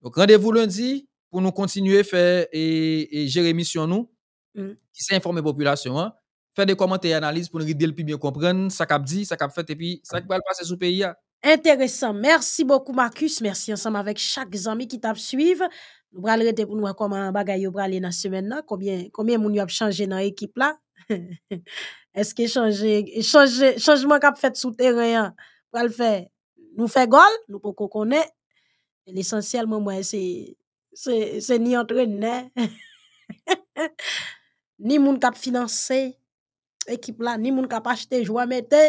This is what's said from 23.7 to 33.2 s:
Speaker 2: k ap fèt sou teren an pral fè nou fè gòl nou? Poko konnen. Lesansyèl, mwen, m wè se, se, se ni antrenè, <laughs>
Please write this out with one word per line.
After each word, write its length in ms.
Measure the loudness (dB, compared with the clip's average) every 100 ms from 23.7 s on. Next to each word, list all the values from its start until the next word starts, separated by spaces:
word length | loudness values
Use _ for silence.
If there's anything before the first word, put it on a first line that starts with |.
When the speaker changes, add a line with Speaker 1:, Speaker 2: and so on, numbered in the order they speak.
| 4 4 4 6 6
Speaker 2:
k 140 | 4
ap 80 | 4
fèt 180 | -2 -2
sou 160 | -8
teren 400 | 0 0 2 2 0
an 100 | 0 -6 -20 _ _
pral 220 | -4 -4
fè 180 | 0 0 0 -4 _ _ _ -16
nou 160 | -4 0
fè 160 | 2 8
gòl 320 | 10 8 6 -8
nou? 160 | -12
Poko 240 | -10 -8 -6
konnen. 320 | -4 0 0 -2 _ _ _ _ _ _ _ _
Lesansyèl, 600 | -8 -4 -6 -4 -4 -4
mwen, 120 | -4
m 80 | -4
wè 140 | -6
se, 160 | -6 -6 -6 -8 -12 -20 _ _ _ -12
se, 420 | -4 -2 -2 -6
se 140 | 0 0
ni 140 | 2 0
antrenè, 680 | 0 0 0 -2 -4 -4 -8 -4
<laughs> 120 | -4 -4 -20 _ _ _